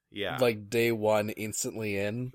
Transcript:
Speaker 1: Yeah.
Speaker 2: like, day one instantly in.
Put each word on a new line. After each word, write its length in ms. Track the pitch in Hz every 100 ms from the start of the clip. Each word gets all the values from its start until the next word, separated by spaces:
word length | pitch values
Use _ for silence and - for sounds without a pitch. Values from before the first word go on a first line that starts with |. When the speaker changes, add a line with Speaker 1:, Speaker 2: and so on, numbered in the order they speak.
| _
Speaker 1:
Yeah. 260 | 101 98 80
Speaker 2:
like, 320 | 123 107 101
day 220 | 117 117
one 380 | 113 107 107 107
instantly 680 | - 107 - 127 107 107 98
in. 360 | 101 117 127